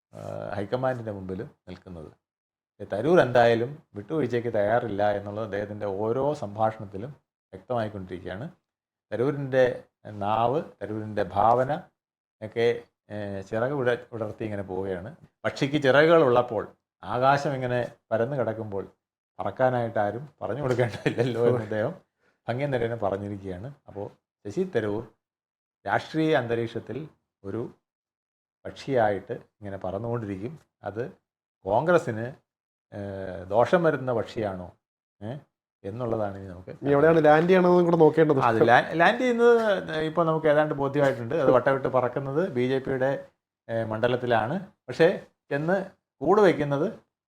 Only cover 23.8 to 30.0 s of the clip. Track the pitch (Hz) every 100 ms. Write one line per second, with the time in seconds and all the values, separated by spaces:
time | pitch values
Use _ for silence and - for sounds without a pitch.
23.8 | - 98 101 - _ _ 104 104 185 120
24.8 | 104 104 120 _ _ _ _ _ _ _
25.8 | 98 117 - 156 156 147 117 117 117 113
26.8 | 104 117 151 _ _ _ 98 104 151 -
27.8 | _ _ _ _ _ _ _ _ 98 -
28.8 | - 127 107 98 - 131 - _ 101 95
29.8 | 92 95